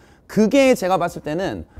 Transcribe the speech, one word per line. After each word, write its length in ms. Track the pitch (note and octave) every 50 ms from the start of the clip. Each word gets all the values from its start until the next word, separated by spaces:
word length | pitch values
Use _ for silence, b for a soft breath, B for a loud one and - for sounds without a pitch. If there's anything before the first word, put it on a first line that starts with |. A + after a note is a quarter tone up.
| b b b b b -
그게 460 | - F#3+ A3 G3 - C#4 C4+ C4 B3
제가 240 | - F#3+ F3+ F#3+ F3
봤을 240 | E3+ E3+ - -
때는 440 | - D3+ D3+ F3 G3 D3+ G#2+ F2 D#2+ b b